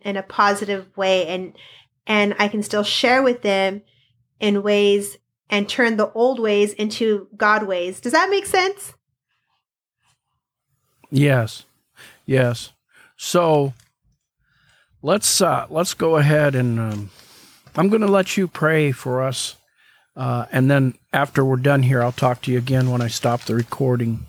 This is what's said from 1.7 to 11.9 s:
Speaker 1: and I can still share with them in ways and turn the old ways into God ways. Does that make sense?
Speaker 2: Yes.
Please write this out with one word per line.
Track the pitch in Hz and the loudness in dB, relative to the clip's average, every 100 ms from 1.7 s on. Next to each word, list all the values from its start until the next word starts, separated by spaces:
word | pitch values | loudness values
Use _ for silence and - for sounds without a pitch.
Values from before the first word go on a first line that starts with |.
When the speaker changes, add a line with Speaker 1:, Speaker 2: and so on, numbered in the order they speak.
| - _ _ - | -20 _ _ -2
Speaker 1:
and | 214 202 202 | 0 2 0
I | 208 | -2
can | 214 | -2
still | 208 208 | -4 -4
share | 208 - 240 262 | -2 0 2 2
with | 262 240 | 2 0
them | 202 196 190 202 _ _ _ _ _ - | -2 0 -2 -4 _ _ _ _ _ -4
in | 208 202 | 0 0
ways | 208 202 202 202 202 - _ _ - | 2 2 4 2 -2 -14 _ _ -4
and | 202 208 | -4 -2
turn | - 233 214 | 0 0 0
the | 214 | -2
old | 226 247 240 | 0 0 0
ways | 220 202 208 | 0 2 0
into | 208 214 - 220 202 185 202 | -2 -6 -2 0 -2 -4 -2
God | 208 214 | 2 2
ways. | 196 180 180 190 | 0 -4 -4 -6
Does | 240 | 0
that | 320 381 | 0 2
make | 403 - | 0 0
sense? | 381 381 403 - _ _ _ _ _ _ _ _ _ _ _ _ _ _ _ _ _ _ _ _ _ - | 0 0 -4 -16 _ _ _ _ _ _ _ _ _ _ _ _ _ _ _ _ _ _ _ _ _ -4
Speaker 2:
Yes. | 135 143 127 110 - - _ _ | 2 4 2 0 -8 -20 _ _